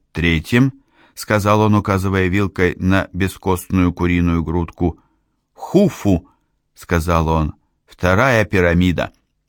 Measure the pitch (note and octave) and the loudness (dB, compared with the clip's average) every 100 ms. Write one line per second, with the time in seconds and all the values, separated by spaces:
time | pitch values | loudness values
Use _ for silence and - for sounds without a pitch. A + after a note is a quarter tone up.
0 | _ D#2+ E2 E2 - A#2+ C3+ - _ _ | _ -4 0 -2 0 0 0 -2 _ _
1 | _ - - G#2+ G2+ G#2+ G#2+ G#2 G2+ F#2+ | _ -16 -4 -2 2 2 4 2 2 -2
2 | F#2+ F#2+ F#2 G2 F#2+ - F2+ - F#2 F#2+ | 0 0 0 0 -2 0 -2 0 0 0
3 | - F2+ F#2+ - G2 F2+ - F#2+ F2 E2+ | -2 -4 -6 -4 -4 -4 -2 0 0 0
4 | F2 F2 F2 E2+ D#2+ E2+ E2 - F2 - | -2 0 0 -2 -2 -4 -6 -4 -6 -6
5 | _ _ _ _ _ - - F#3+ G3 - | _ _ _ _ _ -20 -2 2 2 0
6 | G#2 F2 - _ _ _ _ _ - F2 | 0 0 -2 _ _ _ _ _ -4 -2
7 | D#2+ E2+ D#2+ D#2+ D2+ - _ _ _ - | 0 0 2 0 -2 -6 _ _ _ -4
8 | F2+ F#2+ C3 A#2 G#2 G2 F2 E2+ F2+ D2+ | 0 2 2 2 0 0 2 2 2 0
9 | A1 _ _ _ | -6 _ _ _